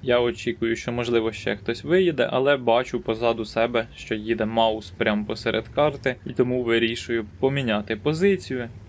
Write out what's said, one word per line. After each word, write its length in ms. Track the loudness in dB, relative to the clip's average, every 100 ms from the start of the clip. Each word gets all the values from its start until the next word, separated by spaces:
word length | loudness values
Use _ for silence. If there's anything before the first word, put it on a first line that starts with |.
Я 180 | 4 4
очікую, 560 | 4 0 -4 -2 -2 -2
що, 160 | -4
можливо, 400 | -4 2 2 2
ще 240 | -4 -6 -4
хтось 280 | -4 -6
виїде, 440 | 0 2 2 2 0
але 240 | 2 2 2
бачу 440 | 4 2 2 -4
позаду 440 | -2 0 0 0
себе, 420 | -2 0 0 0 -4 -12
що 180 | -6
їде 300 | -6 -2 0
Маус 460 | 0 2 2 2 -8
прямо 340 | -2 0 0
посеред 440 | -2 -4 -2 -2 -2
карти, 480 | 0 0 2 -4 -4 -8
і 60 |
тому 300 | 0 0 2
вирішую 640 | 2 2 2 -2 -4 -4 -4 -2
поміняти 580 | 0 0 0 0 -2 -2
позицію 720 | -2 2 2 2 -2 -6 -6 -12